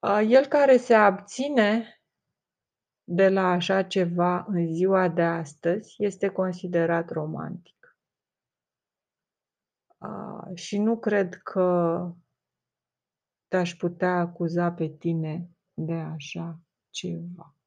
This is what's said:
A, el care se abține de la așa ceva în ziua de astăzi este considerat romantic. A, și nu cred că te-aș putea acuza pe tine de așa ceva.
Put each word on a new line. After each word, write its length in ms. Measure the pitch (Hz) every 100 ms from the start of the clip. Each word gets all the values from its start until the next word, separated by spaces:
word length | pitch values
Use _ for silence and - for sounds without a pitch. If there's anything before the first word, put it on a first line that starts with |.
| 214
A, 140 | 208
el 240 | 214 254 285
care 320 | 294 277 254
se 160 | 247
abține 1080 | 226 208 190 - - 277 277 208 220 226 - _ _ _ _ _ _ _ _ _ _
de 260 | - 175 196
la 220 | 190 185
așa 320 | 175 180 190
ceva 640 | 185 196 175 175 175 180 175
în 260 | 180 165
ziua 360 | 160 185 190 185
de 120 | 170
astăzi 760 | 170 170 156 - 170 196 - -
este 320 | 208 196 196
considerat 800 | 196 185 180 180 175 165 170 170
romantic. 880 | 170 156 151 156 175 _ _ _ _ _ _ _ _ _ _ _ _ _ _ _ _ _ _ _ _ _ _ _ _
A, 540 | 208 202 - - -
și 240 | 175 - 202
nu 200 | 214 226
cred 380 | 233 208 185 -
că 760 | - 196 180 175 170 170 175 175 _ _ _ _ _ _ _ _ _ _ _ _ _
te-aș 280 | 185 175 -
putea 400 | 175 175 180 180
acuza 560 | 175 175 170 175 175
pe 160 | 170 160
tine 600 | 151 170 165 156 160 175 _ _
de 200 | - 160
așa 640 | 165 156 156 143 170 165 165 _ _ _
ceva. 680 | - 180 170 175 175 - _